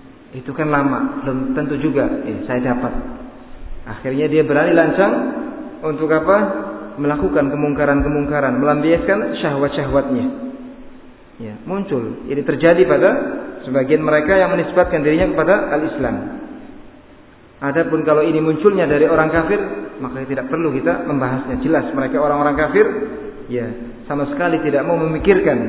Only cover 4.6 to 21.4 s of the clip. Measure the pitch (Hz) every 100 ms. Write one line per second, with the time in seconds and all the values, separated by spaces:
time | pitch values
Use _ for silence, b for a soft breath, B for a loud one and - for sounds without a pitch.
4.6 | 175 165 156 160 202 247 - - - -
5.6 | - - 156 143 156 156 160 202 202 -
6.6 | - - - - 143 143 - 147 139 147
7.6 | 147 139 143 143 143 143 143 147 135 127
8.6 | 147 147 160 170 175 202 240 - 156 139
9.6 | 143 180 131 135 131 131 262 - - -
10.6 | - - - - - - - - 110 104
11.6 | 135 196 196 135 110 - - 143 147 139
12.6 | 165 175 185 143 185 262 - - - -
13.6 | - 131 131 156 156 151 151 190 185 175
14.6 | 160 185 175 160 147 160 185 156 160 208
15.6 | - 147 160 - 123 107 - - - -
16.6 | - - - - - - - - - -
17.6 | 139 156 165 156 151 151 160 156 156 151
18.6 | 208 190 139 147 160 160 - 165 160 202
19.6 | 190 - - - 127 131 135 135 131 156
20.6 | 160 131 160 175 165 139 127 131